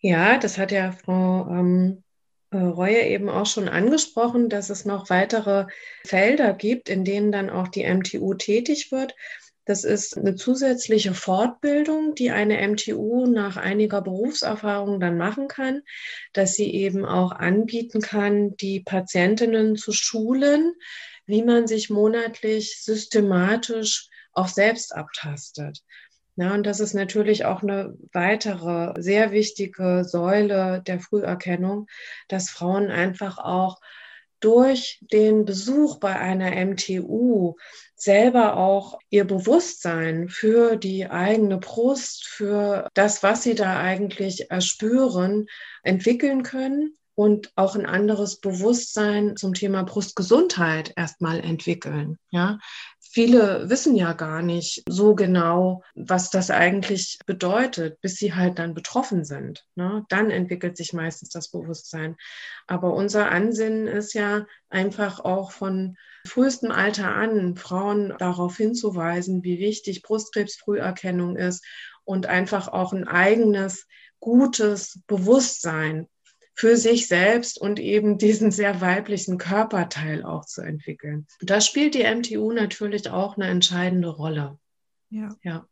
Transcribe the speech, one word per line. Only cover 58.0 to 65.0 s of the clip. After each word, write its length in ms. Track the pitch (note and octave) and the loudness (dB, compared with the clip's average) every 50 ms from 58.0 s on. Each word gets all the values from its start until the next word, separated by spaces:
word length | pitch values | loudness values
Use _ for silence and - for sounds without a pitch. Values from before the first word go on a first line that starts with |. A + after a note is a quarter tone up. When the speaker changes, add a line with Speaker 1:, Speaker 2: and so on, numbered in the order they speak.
Speaker 1:
bis 140 | - F#3+ F#3 | -8 -8 -6
sie 200 | - G#3 G3+ E3+ | -2 -4 -2 0
halt 260 | F3+ F3+ F3+ F3+ F3 | 2 0 0 0 -2
dann 140 | E3+ E3+ E3 | -6 -6 -8
betroffen 500 | E3 - - - B3 C4+ - - F3+ D#3 | -10 -12 -6 -4 -4 -4 -2 -2 -4 -4
sind. 420 | D3 C#3+ C#3 C#3 - D3+ - _ _ _ | -4 -8 -10 -10 -12 -12 -14 _ _ _
Ne? 300 | F3 F3+ F#3 G3+ G#3+ G#3 _ | -6 -6 -4 -4 -6 -6 _
Dann 220 | F#3 G3 G#3+ A3 | 0 0 0 0
entwickelt 460 | - F#3 F3+ F3+ F3+ F3+ - F3+ F3+ | 0 -2 -2 -4 -4 -6 -6 -8 -8
sich 160 | - E3+ - | -8 -12 -8
meistens 380 | - E3+ D#3+ E3 D#3+ - - - | -8 -6 -6 -6 -8 -10 -16 -16
das 200 | - E3+ D#3+ - | -14 -14 -14 -10
Bewusstsein. 640 | - F3 D#3+ E3 E3 D#3 - - - D#3+ D#3 D#3+ E3 _ - - - - - - - - _ - | -12 -12 -10 -10 -12 -12 -14 -14 -12 -10 -8 -10 -10 _ -18 -20 -18 -18 -16 -16 -18 -18 _ -6
Aber 260 | F3+ F3 F3+ F3+ - | -4 -2 -2 -2 0
unser 380 | - G3 G3+ G3+ G#3 G#3 - | 0 -2 0 0 0 0 2
Ansinnen 560 | - F3 G3 A3+ A#3 G#3 A3 A3 A3 A3 A3 G#3+ | 2 0 0 0 0 0 -2 -2 -2 -2 -2 -2
ist 240 | - G#3 G#3+ - | -4 -4 -6 -4
ja 340 | - A3 G#3 G3+ G#3 G#3 G#3 - - _ _ _ | -4 -4 -2 0 -2 -4 -4 -8 -18 _ _ _
einfach 500 | - F#3+ F#3+ G3 F#3+ - | -4 -2 -2 -2 -2 -2